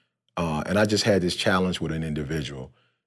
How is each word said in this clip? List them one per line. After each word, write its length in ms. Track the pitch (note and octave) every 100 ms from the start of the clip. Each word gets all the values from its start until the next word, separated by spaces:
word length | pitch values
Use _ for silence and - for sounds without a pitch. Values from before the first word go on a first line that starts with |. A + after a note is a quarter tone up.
| _ _ _ -
uh, 240 | E2 D2+ -
and 100 | G2+
I 80 | G#2+
just 200 | G#2 A2+
had 160 | G2
this 140 | F2 -
challenge 440 | A2 F#2 F#2 E2
with 120 | D#2+
an 120 | D#2+
individual. 680 | D#2+ D2+ C#2+ D#2 C2+ C2+ C2 _ _ _